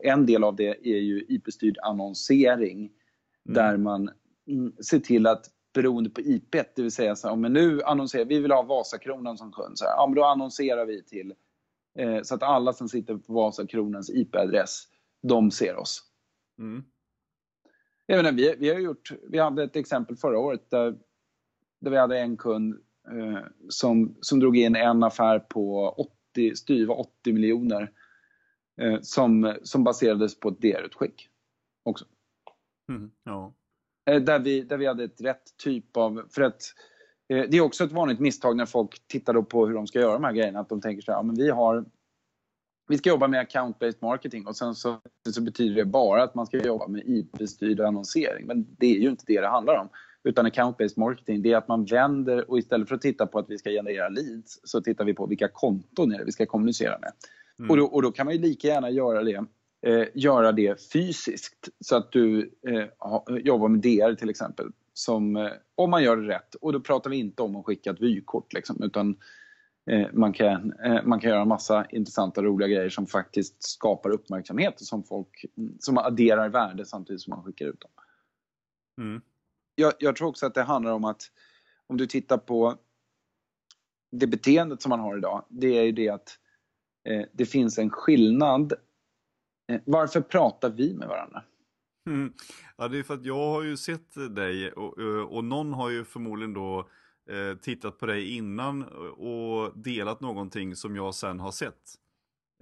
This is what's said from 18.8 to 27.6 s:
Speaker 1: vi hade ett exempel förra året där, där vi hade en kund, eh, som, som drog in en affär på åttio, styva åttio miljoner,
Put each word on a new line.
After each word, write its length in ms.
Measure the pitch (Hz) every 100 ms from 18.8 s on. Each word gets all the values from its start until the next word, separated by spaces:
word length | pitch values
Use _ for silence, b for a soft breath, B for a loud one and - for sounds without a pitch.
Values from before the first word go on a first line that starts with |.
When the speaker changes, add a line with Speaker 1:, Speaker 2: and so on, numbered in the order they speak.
| 185 143 - - -
Speaker 1:
vi 100 | 160
hade 240 | 156 139
ett 120 | 139 151
exempel 400 | 139 135 117 120
förra 240 | 151 113
året 300 | 139 123 -
där, 280 | 123 120 110 _ _ _ _ _ _ _ _
där 100 | 139
vi 60 | 135
hade 220 | 123 127
en 180 | 120 110
kund, 380 | 120 110 110 107 _ _ -
eh, 280 | 117 110 104 - _ 92
som, 460 | - 127 113 110 -
som 180 | - 139
drog 180 | 127 120
in 180 | 117 113
en 280 | 117 117
affär 360 | 113 - 113 110
på 500 | - 110 101 101 98
åttio, 640 | - - _ _ - 113 107
styva 380 | - 135 110
åttio 400 | 117 120 _ -
miljoner, 580 | 110 110 117